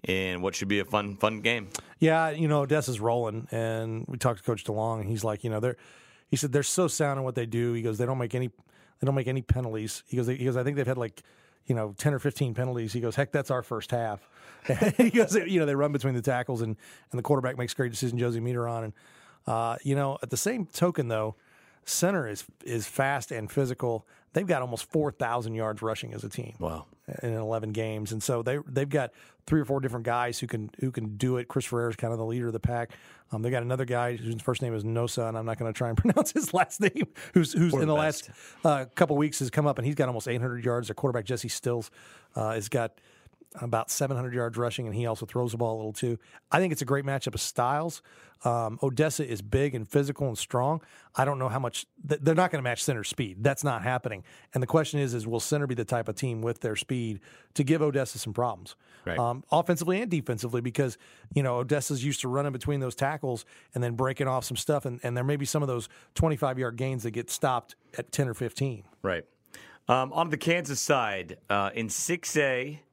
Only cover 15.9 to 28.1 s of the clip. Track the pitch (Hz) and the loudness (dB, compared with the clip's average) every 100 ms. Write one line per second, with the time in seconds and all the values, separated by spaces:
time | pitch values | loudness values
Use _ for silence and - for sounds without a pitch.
15.9 | 143 139 123 117 123 123 123 113 107 - | 2 0 0 0 0 0 -2 -2 -4 -10
16.9 | - _ 123 113 143 127 131 120 - 127 | -20 _ -6 2 2 2 -2 -4 -2 -2
17.9 | 110 127 120 120 113 117 123 117 117 110 | 0 -2 0 0 0 -2 -2 -2 -4 -6
18.9 | - - - - - - 113 117 117 143 | -10 -20 -20 -20 -12 -2 0 0 -2 0
19.9 | 139 139 139 123 120 202 247 175 - 175 | 0 0 -4 -4 -2 -2 -2 -4 2 2
20.9 | 170 123 110 110 - _ - - _ - | 2 0 0 -2 -6 _ -20 -20 _ -4
21.9 | - 175 196 120 101 - _ - 117 104 | 0 2 2 -2 -6 -12 _ -6 -4 -4
22.9 | - 135 139 - 120 107 - 135 123 123 | 0 0 0 -4 -8 -4 0 0 0 -2
23.9 | 113 - - _ 156 190 151 127 113 - | -2 -6 -20 _ -2 2 0 0 -6 -2
24.9 | 160 147 - 120 120 113 113 110 107 110 | 0 0 0 0 0 -2 -2 -2 -2 -4
25.9 | 110 117 110 110 - 120 113 80 80 - | -4 -6 -10 -8 -8 -10 -6 -6 -6 -10
26.9 | _ - - 120 110 110 113 110 107 110 | _ -12 -8 -4 -4 -2 -2 -2 -4 -4
27.9 | 107 104 | -4 -4